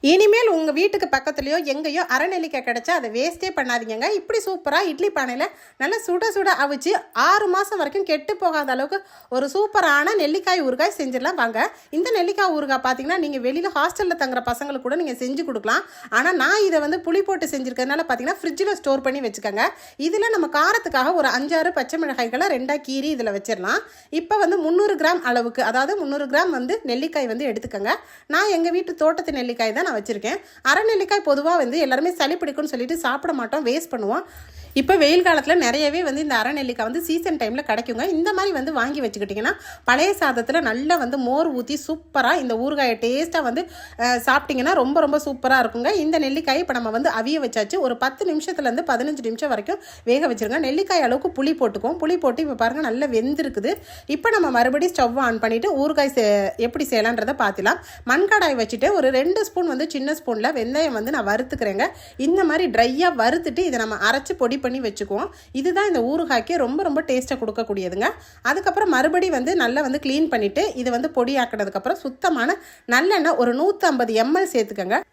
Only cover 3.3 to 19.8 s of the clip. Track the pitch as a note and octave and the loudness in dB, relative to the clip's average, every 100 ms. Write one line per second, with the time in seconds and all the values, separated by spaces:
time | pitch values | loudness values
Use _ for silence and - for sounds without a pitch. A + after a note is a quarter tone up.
3.3 | E4+ F#4 - B3+ A#3+ A3+ A3 D#4 G#4 - | -4 -6 -4 -2 -2 -4 -4 -2 -2 -2
4.3 | A4+ G4+ F#4+ E4+ D4+ G4 C#4+ G4+ D#4+ B3+ | -4 -2 -4 0 0 0 0 -2 0 -4
5.3 | B3 F4+ - - _ C#4 A4 A4 F4+ A4+ | -4 -6 -6 -20 _ -4 -2 -2 0 0
6.3 | G#4 G4 C4 C#4+ C#4+ E4 G#4+ - - D4 | 0 0 2 0 0 0 -2 -2 2 4
7.3 | G4+ G#4 F#4 G4 G4+ C#4+ G4 F#4+ D4+ D4+ | 4 4 2 0 -2 -2 -2 0 -2 -2
8.3 | F#4+ F#4 D#4 C#4 B3+ C#4 G4 - - - | -2 0 0 -2 -2 -2 -4 -8 -20 -4
9.3 | B3 C#4 F#4 G#4 G#4 E4+ C#4+ D4+ G#4+ D4 | -2 0 0 2 4 4 4 4 2 2
10.3 | E4+ F#4 F#4 C#4 B3+ E4+ G4+ C#4 B3+ C4+ | 0 0 0 0 0 0 0 -4 -2 -2
11.3 | F4+ A#3 A3 E4 - - D4+ A#4 A4+ F4 | 0 -2 0 -2 -4 -8 -2 0 0 0
12.3 | G4 F#4+ D4+ C#4+ C4 C4 B3+ C4+ F4+ D4+ | 0 0 0 0 0 0 -2 -2 -2 -2
13.3 | C4+ B3 C#4+ F4+ D#4 D#4+ F4 F#4+ E4+ C4+ | -2 -2 -2 -2 0 0 0 -2 0 -2
14.3 | B3+ B3 A#3+ C#4+ C4+ B3+ D4+ D#4+ A#3+ B3+ | -2 -4 -4 -6 -6 -4 -2 -2 -4 -4
15.3 | C#4 E4+ A#3 G#3 C#4 G4 - - A3 D#4 | -4 -4 -4 0 -2 -2 -18 -2 0 2
16.3 | F4+ C4+ G#4 G4 D#4+ D4 E4+ E4+ F4 G4 | 2 2 4 4 2 0 -2 0 0 2
17.3 | F#4+ D#4+ C#4 B3+ B3 B3+ D4 E4 A#3 B3+ | -2 -2 -4 -4 -4 -2 -2 0 -2 -2
18.3 | - E4 - G4 G4+ C#4+ C4+ C4 C#4 B3 | -4 -4 -2 -2 0 0 0 0 -2 -6
19.3 | G#3 G#3 G3+ D4 - | -6 -6 0 -2 -2